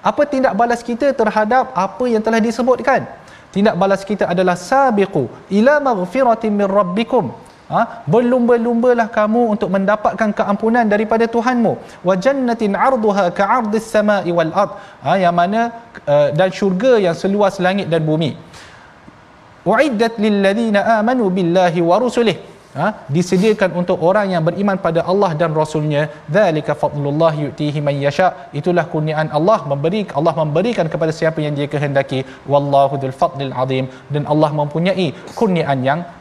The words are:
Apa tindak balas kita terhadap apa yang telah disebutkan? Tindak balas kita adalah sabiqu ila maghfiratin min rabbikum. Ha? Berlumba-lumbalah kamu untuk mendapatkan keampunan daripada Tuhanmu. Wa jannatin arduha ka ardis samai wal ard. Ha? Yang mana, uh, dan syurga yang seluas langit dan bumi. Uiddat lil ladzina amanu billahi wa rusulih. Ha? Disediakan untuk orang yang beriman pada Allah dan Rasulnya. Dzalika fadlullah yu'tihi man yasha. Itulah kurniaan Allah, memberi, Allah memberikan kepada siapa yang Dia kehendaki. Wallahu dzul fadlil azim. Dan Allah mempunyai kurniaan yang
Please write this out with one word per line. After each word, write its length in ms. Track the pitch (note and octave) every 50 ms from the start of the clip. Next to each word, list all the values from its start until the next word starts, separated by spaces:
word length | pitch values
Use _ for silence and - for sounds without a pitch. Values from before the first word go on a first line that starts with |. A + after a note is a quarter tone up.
| - G3
Apa 120 | G#3+ - D4 C#4+
tindak 240 | - C4 C4 B3+ F3+
balas 280 | G3 A#3 A#3+ A#3+ A#3 -
kita 280 | - A#3+ A#3 D4 C#4+ C4+ -
terhadap 560 | A3+ G#3+ G#3 G#3+ G#3+ G#3+ B3 C4 B3 B3 -
apa 300 | F3 F#3+ F#3+ - - B3
yang 160 | B3 A#3 A3
telah 160 | A3 A3+ A3+ A3+
disebutkan? 720 | G#3 A#3 A3+ - B3 B3 B3 A#3+ A3+ C4+ C4 A3 A#2+ - - - - - - - - -
Tindak 260 | - F#3+ G3+ A3 F#3 E3+
balas 240 | G3 G3 G3 F#3+ -
kita 240 | - G#3 G3 G#3+ F#3 F3+
adalah 200 | F3+ F#3 F#3 F3
sabiqu 760 | F3 - - C4 C4+ C#4 C4 A3+ G3+ G3 F#3+ G3 E3 C3 A2+ - - - -
ila 320 | F#3+ G3+ A3 C4 D4+ D4
maghfiratin 720 | C#4+ C#4 B3 F#3+ F3+ F3+ - C4 C4+ A#3+ A3+ A3 A3+ A3 G#3
min 160 | G3+ G3+ G3
rabbikum. 640 | F#3+ G3+ G3+ F3 F3+ G#3 A#3 - - B3 F#3 A#2 G#2 - - - - - - -
Ha? 320 | C#3+ F3+ A#3 A#3 - - - - E3
Berlumba-lumbalah 920 | A3+ B3 A#3+ B3 B3+ A#3+ A#3 B3 A#3+ A3+ A#3+ A#3 A#3 A#3 B3+ B3 A#3+ A3+ G#3+ A3+ A3
kamu 240 | G#3+ G#3+ A3 A#3+ A#3+ A3+ G#3
untuk 140 | G#3 - F3 F#3+
mendapatkan 540 | G3 G3 G3 G#3 G#3+ - A#3 A3 F#3+ A3+ G#3+ G3+ -
keampunan 480 | G#3+ F#3+ G3+ G3+ - A3 A3+ B3 A#3 G#3+ G#3
daripada 320 | G#3 A3 G#3+ A3+ A3+ A#3 A3+ A#3
Tuhanmu. 380 | A#3+ A3 B3 B3+ A#3+ A#3 F#3 B2+ - - - - - - F3
Wa 60 | F#3+ F#3+ F3+
jannatin 500 | C4 C#4+ C#4 B3+ A#3+ A#3 A#3 A#3 G3+ G3
arduha 500 | - G#3 B3+ C4 B3 G#3+ A3 G3 G3+ G3 F3 E3+ -
ka 60 | G3 G3 A3+ C4
ardis 300 | A#3 G#3+ G#3 A3+ A3 - -
samai 340 | G#3+ G#3 G#3 G#3 G3 - E3+ E3+ E3+
wal 140 | E3 D#3+
ard. 220 | - F#3 G#3 F#3+ - - - - - - -
Ha? 60 | C3+ E3 G3 F#3
Yang 100 | E3+ E3+ F3
mana, 180 | F3 F3+ G#3 A3+ A#3 A#3 A#3 - - - - - - - C#3+
uh, 160 | D3 D3 C#3+ D3
dan 140 | D3+ F#3 F#3+
syurga 420 | F#3 - G#3+ G3 F#3 F3+ G#3+ C4+ B3+ A3 G3+
yang 100 | F3 E3
seluas 420 | D#3+ - F#3+ G3 G#3 G#3 F#3+ F3+ - F3+
langit 220 | F3+ F#3+ G3+ F3 - E3
dan 100 | E3 D#3 D#3
bumi. 260 | D#3 D#3 E3+ C#3 - - - - - - - - - - - - - - - - - - - - - - - - - - -
Uiddat 540 | E3+ G#3 A#3 C#4+ D#4+ A#3+ G3+ A#3 A3+ A3+ -
lil 240 | G#3 A3 G#3 G3+ G3
ladzina 540 | G3 G3+ A3+ A#3 A3+ G#3 G3+ F#3+ G#3 A3+ G#3+
amanu 300 | G#3+ A3+ C4 B3+ A3+ F#3+ F3+ G3
billahi 420 | F#3 E3 E3+ F#3 F3+ F3 D#3+ F3+ E3+ E3
wa 60 | E3+ D#3+ E3+
rusulih. 320 | B3 A3 A#3 A#3+ A3 E3 - - - - - - - -
Ha? 100 | C3+ D#3 G3+ G#3+ - - - C#3
Disediakan 560 | E3+ F3+ F3+ G3+ F#3 G3 A3 G#3+ G#3+ G3+ F3+ D#3 F3
untuk 240 | F3+ F3+ F#3 - D#3+ E3
orang 180 | F#3+ G#3+ G3+ G3 F#3
yang 100 | E3+ D#3
beriman 320 | E3+ F3 - G3 G#3 G3
pada 240 | F#3 F#3 E3+ E3 E3 D#3+ E3
Allah 200 | F#3 G3+ G3+ F#3 D#3+ D3+
dan 160 | E3+ E3 D#3
Rasulnya. 480 | D#3 D#3 D3+ - D#3+ D3+ D3+ D3 C#3+ D3+ D3+ - - - -
Dzalika 480 | D3 G3 G#3+ F#3 D#3+ D#3 C#3+ - D3 -
fadlullah 500 | - C#3+ D3 D3 C#3+ C#3+ C#3+ D3+ E3 E3 D3+ D3 D3+
yu'tihi 360 | C#3 - - D3+ D3 C#3 D#3 D3 C#3+
man 80 | C#3+ C#3+ C#3
yasha. 480 | C#3+ C#3+ - F#3+ F3+ - - - - - C#3+
Itulah 240 | D3 F#3 F3 F3 D#3 -
kurniaan 400 | - D#3 D3+ D#3 D#3 D3+ D#3 D3+ D3+ D3+
Allah, 220 | D#3 G3 A3 G3+ C#3+ D3
memberi, 300 | C#3+ C#3 C#3+ D#3+ F#3 A3 G3+ - - C#3+
Allah 140 | D3+ F3 C#3 E3
memberikan 500 | D#3 D3+ D3 E3 F#3+ A#3+ A#3 G#3 E3+ D#3+
kepada 240 | - D#3+ E3 D#3+ D#3
siapa 240 | - E3 D#3+ D#3+ - D3+
yang 100 | D3 D3
Dia 160 | C#3 D3 C#3+
kehendaki. 480 | D3+ D3 D3 C#3+ C#3 C#3 C3+ - C#3 C3 C3 - - - - -
Wallahu 480 | C#3+ C#3+ C#3+ C#3+ C#3 C#3 C#3 C3+ C#3+ C#3
dzul 160 | C3 C3 B2 -
fadlil 340 | F3+ E3 - C#3 C#3+ C3+ C3 B2+ C3
azim. 240 | C3 C3 C3 C3 C3 - - - -
Dan 160 | C#3+ D3 C#3+ - D3+
Allah 180 | D3+ D#3 D3+ C#3+ D3+
mempunyai 480 | D3 D3 - E3 E3+ F#3 F#3 F3+ F#3 D3+ - - - - - -
kurniaan 400 | A#3 G#3 F3+ E3+ D3 - C#3 C3+ B2+ C3+
yang 120 | C#3+ D#3+ - - - -